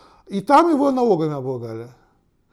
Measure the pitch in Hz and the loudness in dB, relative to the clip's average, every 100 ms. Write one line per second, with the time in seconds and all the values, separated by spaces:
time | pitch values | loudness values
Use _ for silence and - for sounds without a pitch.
0 | _ _ - 196 - 285 339 285 277 254 | _ _ -10 -8 2 4 4 2 0 0
1 | 240 175 156 147 131 127 117 113 120 127 | 0 0 -2 -4 -8 -8 -10 -12 -14 -20
2 | _ _ _ _ _ | _ _ _ _ _